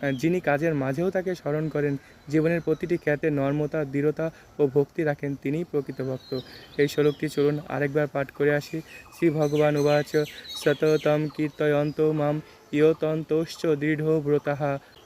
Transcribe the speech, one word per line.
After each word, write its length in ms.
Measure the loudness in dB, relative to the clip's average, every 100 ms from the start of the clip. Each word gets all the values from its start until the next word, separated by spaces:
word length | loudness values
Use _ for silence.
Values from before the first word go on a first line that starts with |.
| -4 -2
যিনি 220 | 0 0
কাজের 360 | 0 0 0 0
মাঝেও 340 | -2 -2 -2
তাকে 260 | -2 -4 -6
স্মরণ 340 | -4 -4 -2
করেন, 280 | -2 -2 -4 -8 -20 -2
জীবনের 320 | 0 2 0
প্রতিটি 360 | 0 -2 -2 -2
ক্ষেত্রে 320 | 0 0 0
নর্মতা, 560 | 0 0 0 -2 -4 -4
দৃঢ়তা 460 | 0 0 -2 -6 -8 -14 0
ও 80 | 2
ভক্তি 360 | 2 0 -2
রাখেন, 320 | -4 -2 -6 -6
তিনিই 280 | -4 -4
প্রকৃত 380 | -2 -4 -4 -6
ভক্ত। 380 | -6 -6 -6 -8 -8 -18 -8 0
এই 100 | 2
শ্লোকটি 420 | 4 2 2 -4
চলুন 300 | 0 0 0 -4
আরেকবার 380 | -4 0 0 -2
পাঠ 240 | -2 -6
করে 240 | 0 0 0
আসি। 260 | -2 -10 -12 -20 -20 0
শ্রী 120 | 2
ভগবান 460 | 4 2 4 4 4
উবাচ, 400 | 4 2 2 0 -2 -8 -14 -2
"সততম 720 | 0 2 2 2 2 0 0 -2
কীর্তয়ন্ত 640 | -4 0 0 2 0 0
মাম 400 | 0 2 0 -2 -6 -20 -4
ইয়তন্তশ্চ 920 | 4 4 4 -2 -2 -2 -2 -2 -4 -2
দৃঢ়ব্রতাঃ, 1120 | 0 0 0 0 0 2 0 0 -2 -2 -4 -8 -20